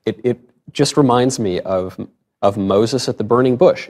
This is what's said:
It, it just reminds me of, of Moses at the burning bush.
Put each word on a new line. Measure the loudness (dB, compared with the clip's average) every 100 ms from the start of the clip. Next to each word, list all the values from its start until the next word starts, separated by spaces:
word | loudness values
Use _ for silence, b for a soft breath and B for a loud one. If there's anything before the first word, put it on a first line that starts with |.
It, | -8 -4
it | -4 -4 _ _ -12
just | -2 0 2
reminds | 2 4 2 -2
me | -4 -4
of, | -4 -4 -4 -8 -14 _ _ -4
of | -2 -2
Moses | 0 2 2 -2 -4
at | -6
the |
burning | 0 2 2 2
bush. | 2 2 -6